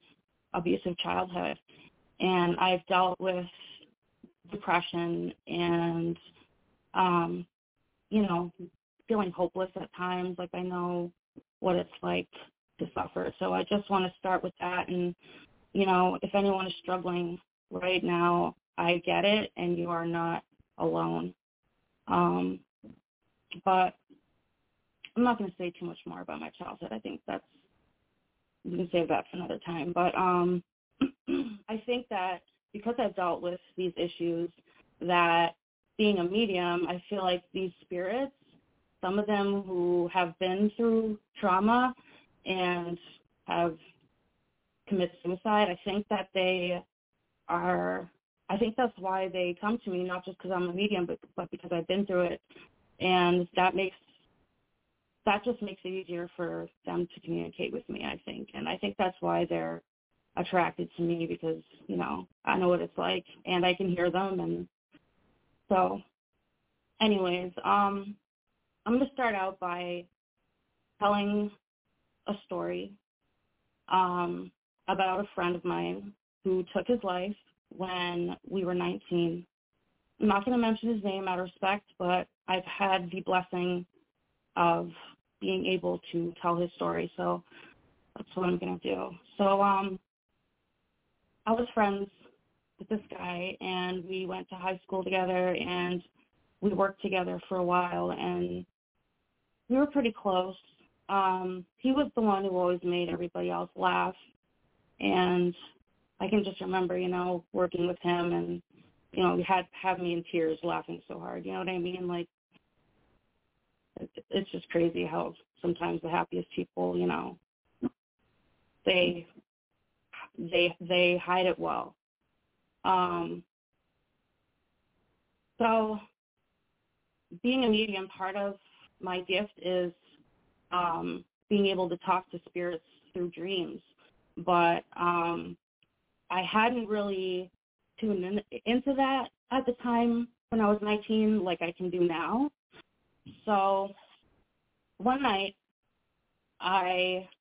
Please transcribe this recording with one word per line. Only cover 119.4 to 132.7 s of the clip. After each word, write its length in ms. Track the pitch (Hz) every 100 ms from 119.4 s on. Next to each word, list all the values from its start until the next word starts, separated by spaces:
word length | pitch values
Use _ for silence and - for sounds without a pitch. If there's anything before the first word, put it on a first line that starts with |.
| _ _ _ _ _ _ _ - - -
they, 380 | 175 175 175 -
they 380 | 175 180 180 180
hide 240 | 175 185 185
it 100 | 160
well. 380 | 165 - - - _ _ _ _ _ _ _ _
Um, 580 | 185 185 180 175 170 175 - _ _ _ _ _ _ _ _ _ _ _ _ _ _ _ _ _ _ _ _ -
so 420 | 233 226 220 214 - _ _ _ _ _ _ _ _ _ _ _ _ 175
being 220 | 240 262
a 60 | 247
medium, 380 | 214 220 196 190
part 260 | - 190 202
of 220 | 202 202 _ _ _ _
my 200 | 185 180
gift 300 | 180 190 208 -
is, 300 | 175 180 175 - _ _ _ _ _ _ _
um, 520 | 175 175 165 175 175 - _ _
being 200 | 202 196
able 200 | 190 180
to 100 | 175
talk 320 | 190 180 -
to 80 | 175 -
spirits 360 | 180 175